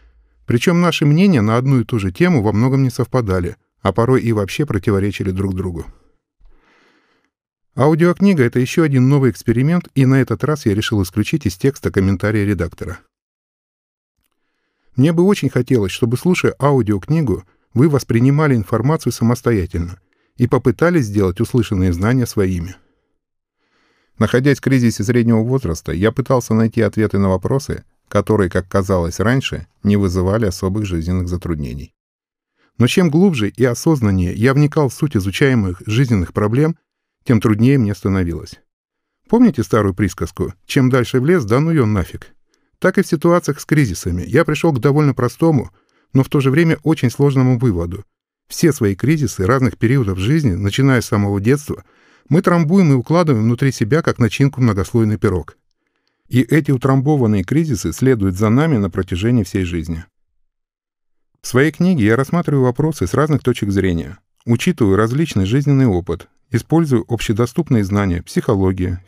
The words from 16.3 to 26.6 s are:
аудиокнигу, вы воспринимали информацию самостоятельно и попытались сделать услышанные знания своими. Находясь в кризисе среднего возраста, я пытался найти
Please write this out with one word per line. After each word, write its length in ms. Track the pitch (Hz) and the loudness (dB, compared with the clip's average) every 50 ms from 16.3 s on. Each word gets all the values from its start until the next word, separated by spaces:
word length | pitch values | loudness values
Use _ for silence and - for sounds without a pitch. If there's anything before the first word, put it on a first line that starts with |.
| 185 - - 117 - - | 0 0 0 -2 -2 0
аудиокнигу, 840 | - 143 143 131 113 98 104 98 - - 151 165 156 120 90 - - _ _ _ _ _ - | 0 0 2 2 0 0 -2 -4 -2 -2 -2 0 0 -2 -2 -4 -6 _ _ _ _ _ 0
вы 140 | 117 139 170 | 2 2 4
воспринимали 680 | 143 131 - - 120 117 123 135 143 147 160 151 131 | 2 0 0 0 0 2 2 2 2 2 2 2 2
информацию 580 | 117 104 - 113 110 110 139 160 151 - 123 117 | 0 -2 -2 -2 -2 0 0 -2 -2 -2 -4 -4
самостоятельно 880 | - 123 113 120 - - 123 117 101 87 87 - 87 85 87 90 - _ _ _ _ _ _ _ | -2 0 0 0 0 0 0 0 0 -2 -2 -4 -6 -6 -8 -10 -16 _ _ _ _ _ _ _
и 120 | - 123 120 | -2 -2 0
попытались 580 | - 127 - 131 110 - 156 170 180 165 123 | 0 0 2 0 0 2 2 2 2 2 0
сделать 340 | 104 101 104 98 95 92 - | 0 0 0 0 0 0 -2
услышанные 540 | 117 - - 123 107 - 107 95 92 92 87 | -4 -2 0 -2 -2 0 0 0 0 0 0
знания 320 | 85 98 110 127 131 120 | 0 0 0 0 0 0
своими. 500 | 113 - 110 98 95 92 87 82 - - - _ _ _ _ _ _ _ _ _ _ _ _ _ _ _ _ _ _ _ _ _ _ _ _ _ _ _ - | -2 0 0 0 0 0 -4 -6 -8 -12 -16 _ _ _ _ _ _ _ _ _ _ _ _ _ _ _ _ _ _ _ _ _ _ _ _ _ _ _ -4
Находясь 380 | 107 104 - 123 127 143 139 - | -2 0 2 2 2 2 2 0
в 40 | |
кризисе 420 | - 131 135 131 120 117 - - 104 | 0 0 2 2 2 2 0 0 -2
среднего 360 | 98 120 123 117 117 117 110 | 0 0 2 2 2 2 2
возраста, 540 | 113 120 131 135 - 87 82 - - - 73 | 2 0 -2 -2 -2 -4 -6 -6 -6 -8 -4
я 180 | 85 98 110 | 0 0 0
пытался 420 | - - 127 - 135 123 - - 110 | 0 0 -2 0 -2 -2 0 0 0
найти 280 | 110 | 0